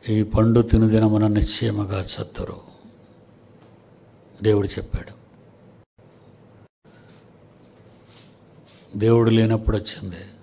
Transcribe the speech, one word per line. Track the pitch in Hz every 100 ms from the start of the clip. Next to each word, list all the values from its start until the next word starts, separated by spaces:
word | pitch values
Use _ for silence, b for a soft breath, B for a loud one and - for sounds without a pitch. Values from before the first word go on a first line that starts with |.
| -
"ఈ | 107
పండు | 104 - 113 117
తినుదినమున | 117 113 110 110 110 107 107
నిశ్చయముగా | 104 - - 113 104 101 98
చతురు," | 90 - - - - - - - - - - _ _ _ _ - - - _ _ _ _ - -
దేవుడు | 107 104 98
చెప్పాడు. | - - - - - - - - _ - - _ _ - _ - - - - - _ _ - - - - _ _ _ _ _ - - _ - - _ _ - - - - 101
దేవుడు | 110 117 113
లేనప్పుడు | 110 110 110 - 107
వచ్చింది. | - - 98 87 95 -